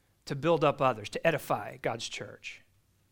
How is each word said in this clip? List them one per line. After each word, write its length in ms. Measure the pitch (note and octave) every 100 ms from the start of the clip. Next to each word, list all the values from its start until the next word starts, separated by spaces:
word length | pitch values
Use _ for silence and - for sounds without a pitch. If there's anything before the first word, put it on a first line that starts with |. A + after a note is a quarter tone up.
| _ _
to 100 | -
build 300 | C#3 D#3+ D#3+
up 180 | D3 C#3
others, 280 | C3 G#2+ G#2+
to 180 | - -
edify 480 | C#3 - B2 G#2 -
God's 260 | C3+ A#2 -
church? 540 | - G#2 A2+ - - _ _ _ _ _